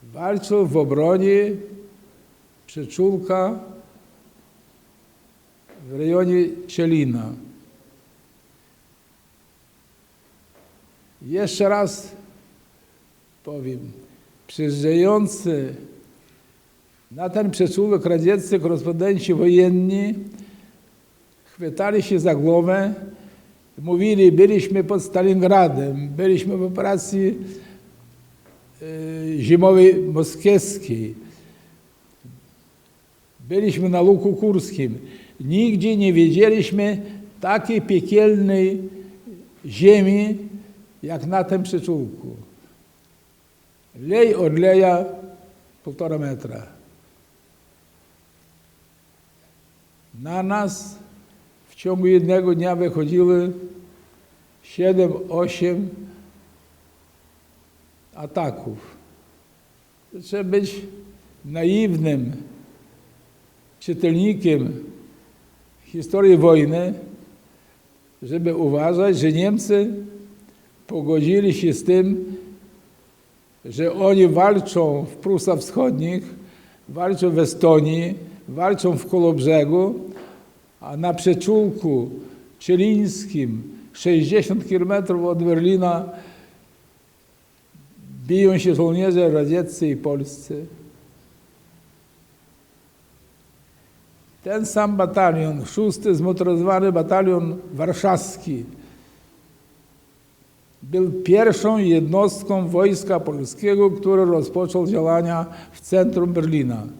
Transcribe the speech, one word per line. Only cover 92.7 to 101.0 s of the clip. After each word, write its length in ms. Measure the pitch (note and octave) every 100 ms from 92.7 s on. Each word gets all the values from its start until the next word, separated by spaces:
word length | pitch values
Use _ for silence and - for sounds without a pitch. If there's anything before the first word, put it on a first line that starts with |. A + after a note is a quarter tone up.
| _ _ _ _ _ _ _ _ _ _ _ _ _ _ _ _ _
Ten 220 | - G#3+ A3
sam 320 | G#3+ G#3 G3+
batalion, 680 | F#3 G3 F#3 D#3+ D#3 D3 A#2+
szósty 500 | - G#3+ - G#3+ E3+
zmotoryzowany 760 | E3+ F#3 F3+ E3+ F3+ F#3+ F#3+
batalion 640 | F3 D#3+ F#3+ F#3+ F3+ E3 E3 -
warszawski, 880 | C#3 D#3+ F#3 G3 F3+ - - - C3+ A#2 - - - _ _ _ _ _ _ _ _ _ _ _ _ _ _ _ _ _ _
był 280 | C3+ F3+